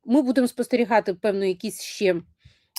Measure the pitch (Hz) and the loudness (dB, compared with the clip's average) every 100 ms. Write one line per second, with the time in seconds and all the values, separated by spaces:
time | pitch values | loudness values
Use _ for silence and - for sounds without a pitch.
0 | 233 277 254 262 247 - 233 240 208 220 | 0 2 4 2 0 -2 -2 0 2 2
1 | 196 180 214 196 190 185 214 - - - | 0 -2 -2 0 -2 -2 -6 -10 -14 -2
2 | 196 170 - _ - _ _ | 0 0 -6 _ -20 _ _